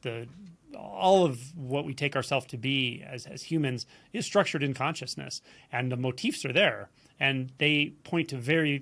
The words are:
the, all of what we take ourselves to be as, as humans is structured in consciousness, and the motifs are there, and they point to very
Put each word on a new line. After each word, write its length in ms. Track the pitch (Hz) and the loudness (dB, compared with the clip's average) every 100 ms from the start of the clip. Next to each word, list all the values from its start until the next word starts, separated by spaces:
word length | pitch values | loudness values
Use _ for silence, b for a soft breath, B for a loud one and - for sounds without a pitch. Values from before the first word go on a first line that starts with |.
the, 240 | 127 117 120 170 190 165 - - | -8 -6 -10 -16 -20 -20 -18 -16
all 480 | - - 190 190 | -12 0 6 6
of 320 | 165 120 135 170 | 6 0 -10 -10
what 280 | 127 143 | -4 -4
we 80 | 143 | -4
take 220 | 127 143 139 | -2 -2 0
ourselves 300 | - 131 - | 0 -2 -2
to 100 | 120 | -6
be 480 | 135 135 123 120 - | -2 0 0 -4 -12
as, 200 | 127 151 | -14 -12
as 160 | 143 | -14
humans 440 | - 160 139 123 - b b | -2 0 0 -2 -8 b b
is 120 | 240 | -8
structured 380 | - 202 - 156 | 2 2 4 0
in 100 | 139 | -2
consciousness, 680 | 127 143 160 127 - 135 - b b b | 0 -2 -2 -8 -10 -10 -12 b b b
and 220 | 123 127 | -2 -2
the 40 | 123 | 0
motifs 480 | 127 127 233 - | -2 -2 -4 -4
are 80 | 135 | 0
there, 360 | 147 180 104 98 b b - | 4 4 2 -10 b b 0
and 340 | 135 135 131 - | 0 2 -4 2
they 340 | 151 147 147 - | 4 4 2 -4
point 240 | - 170 - | -2 -2 0
to 80 | 131 | -4
very 420 | 120 160 151 139 | 2 4 4 0